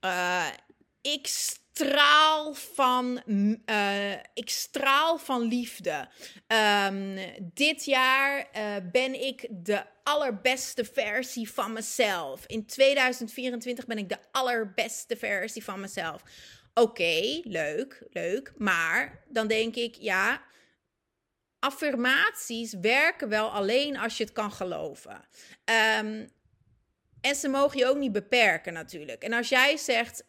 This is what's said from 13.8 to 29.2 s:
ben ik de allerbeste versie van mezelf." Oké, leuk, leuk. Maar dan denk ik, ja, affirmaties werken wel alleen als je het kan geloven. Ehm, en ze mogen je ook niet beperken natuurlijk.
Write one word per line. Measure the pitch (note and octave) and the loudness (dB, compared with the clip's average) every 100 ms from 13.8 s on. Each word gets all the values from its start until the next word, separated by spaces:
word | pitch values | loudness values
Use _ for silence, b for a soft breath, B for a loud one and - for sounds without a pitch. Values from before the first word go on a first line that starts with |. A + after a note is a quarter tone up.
| B3 | -6
ben | A3 | -8
ik | G3 | -6
de | G3 _ | -8 _
allerbeste | - B3+ A#3+ G#3+ F#3 A3 - - A3+ | -2 0 0 -2 -4 -4 -4 -8 -6
versie | - G3 G#3+ A3+ | -4 -4 -4 -8
van | G#3 G3 | -10 -10
mezelf." | G3 - E3 D3+ - B B B B | -10 -6 -6 -8 -16 B B B B
Oké, | - A3+ - E3+ E3 G#3 D4+ | 4 4 4 0 2 0 -2
leuk, | E4+ F3 D3 D3+ C4+ - - | -6 -4 -4 -4 -6 -10 -12
leuk. | - E3+ G#3 C#4 - | -8 -4 -4 -6 -4
Maar | G#3 F3 D#3+ F#3 C#4 - _ | 0 0 2 0 -2 -8 _
dan | A#3 A3 | -4 0
denk | A3 A3+ A3+ | 0 0 -2
ik, | A#3 | -6
ja, | A#3 G#3+ F#3+ G3 C4 - b b b _ _ _ _ _ _ _ _ | -4 -2 0 0 -2 -8 b b b _ _ _ _ _ _ _ _
affirmaties | C4+ C#4 D4+ A#3+ B3 C#4 G4 - - A3+ A3+ | -6 -2 -2 0 2 4 2 -2 -8 -8 -8
werken | G#3 F#3+ B3+ D#4 - B3 | -2 2 4 2 0 -2
wel | G#3+ A3 | 0 0
alleen | G#3 G3 A#3+ D4 C4+ | -2 2 2 0 -2
als | A3 - | -6 -4
je | |
het | G#3+ | -6
kan | - G#3+ | -4 -6
geloven. | - F#3 D#3+ D#3 - - - - B B B | -4 -6 -6 -8 -10 -16 -20 -20 B B B
Ehm, | - A3+ A3 A3 G#3+ G#3+ A3+ _ _ _ _ _ _ _ _ _ | 2 4 4 2 -2 -8 -14 _ _ _ _ _ _ _ _ _
en | B3+ | -4
ze | C#4 D4+ | -2 0
mogen | C4+ C#4 C#4 | 2 2 2
je | A#3+ | 2
ook | C#4+ | 2
niet | C#4 | 2
beperken | G#3 G3+ B3 G#3+ D#3+ - | -2 2 4 4 4 -4
natuurlijk. | E3 D#3 E3+ D3 A2+ | -10 -10 -14 -12 -10